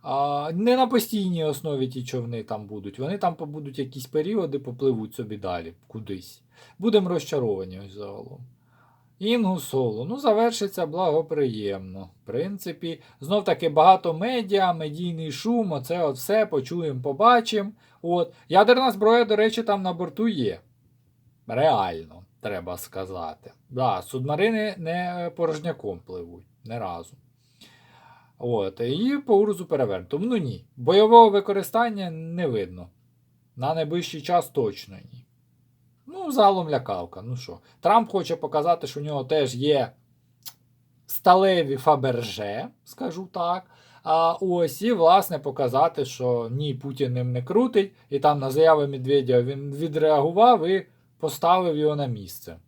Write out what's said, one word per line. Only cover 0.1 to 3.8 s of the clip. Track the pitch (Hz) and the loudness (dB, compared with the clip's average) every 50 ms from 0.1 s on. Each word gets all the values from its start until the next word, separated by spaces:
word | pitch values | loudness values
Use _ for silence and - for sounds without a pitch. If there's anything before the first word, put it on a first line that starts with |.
| 135 139 139 143 143 143 147 156 165 | -2 -2 0 0 -2 -4 -4 -4 -4
не | 175 208 240 247 | -2 2 2 4
на | 254 262 | 4 2
постійній | 233 254 240 214 - - 214 196 185 175 170 160 | 2 2 0 0 0 -4 -4 -2 -2 -2 -2 -2
основі | 151 143 - - 160 147 135 131 131 | -2 -2 -4 -4 -6 -4 -4 -4 -4
ті | 127 135 123 | -6 -10 -10
човни | - - 127 120 117 120 113 107 | -8 -8 -8 -6 -6 -8 -8 -8
там | - 110 107 107 | -8 -10 -10 -10
будуть. | 98 104 104 95 101 98 - | -12 -14 -12 -12 -14 -10 -8
Вони | 131 147 190 202 | -8 -8 -6 -2
там | 196 180 170 | -2 -2 -2
побудуть | - 165 147 147 151 151 139 135 | -4 -10 -12 -10 -12 -12 -12 -8
якісь | 143 | -8